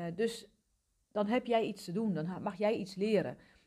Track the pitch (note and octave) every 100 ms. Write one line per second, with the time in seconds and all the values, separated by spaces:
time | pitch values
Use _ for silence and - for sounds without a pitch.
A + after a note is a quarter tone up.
0 | E3+ E3+ A3+ - - _ _ _ _ _
1 | _ G#3 G#3 B3+ B3+ A3+ G#3+ - - F3
2 | A3+ E3 E3+ F3+ G#3 F#3 G#3 A#3 G3+ -
3 | G#3+ G3+ C3 - - _